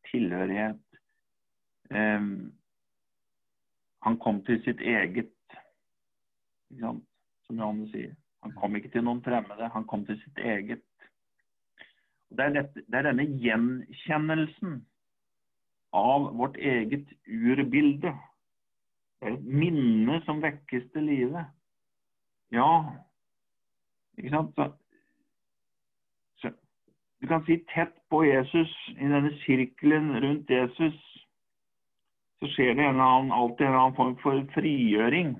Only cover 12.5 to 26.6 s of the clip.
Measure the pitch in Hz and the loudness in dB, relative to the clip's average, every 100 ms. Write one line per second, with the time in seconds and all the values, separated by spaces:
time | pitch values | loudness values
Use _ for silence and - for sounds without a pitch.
12.5 | 143 139 - - 123 147 127 147 135 117 | 0 -4 -12 -6 -2 0 0 -2 0 0
13.5 | 113 120 127 - - - 151 156 160 156 | 2 2 -2 -10 -14 -4 -2 0 0 -2
14.5 | - 190 131 - _ _ _ _ _ _ | -6 -8 -8 -12 _ _ _ _ _ _
15.5 | _ _ _ _ - 113 139 143 117 131 | _ _ _ _ 0 4 2 0 -2 -4
16.5 | - 123 123 110 143 143 - - 113 117 | -2 0 0 0 -4 -8 -20 -10 0 2
17.5 | 131 139 139 147 143 175 143 - _ _ | 2 2 4 4 2 -4 -6 -16 _ _
18.5 | _ _ _ _ _ _ _ 107 123 110 | _ _ _ _ _ _ _ -8 -8 -2
19.5 | 139 170 156 123 110 113 165 165 151 156 | 0 2 2 4 4 4 0 -2 -2 -2
20.5 | 143 - 127 127 156 151 139 123 170 165 | -4 -6 -6 -6 -4 -2 0 0 -4 -10
21.5 | _ _ _ _ _ _ _ _ _ _ | _ _ _ _ _ _ _ _ _ _
22.5 | 117 139 165 156 - - _ _ _ _ | 2 4 4 2 -12 -20 _ _ _ _
23.5 | _ _ _ _ _ _ - 131 151 156 | _ _ _ _ _ _ -14 -4 -2 -2
24.5 | - 143 - _ _ _ _ _ _ _ | -4 -6 -6 _ _ _ _ _ _ _
25.5 | _ _ _ _ _ _ _ _ _ - | _ _ _ _ _ _ _ _ _ -12
26.5 | - | -12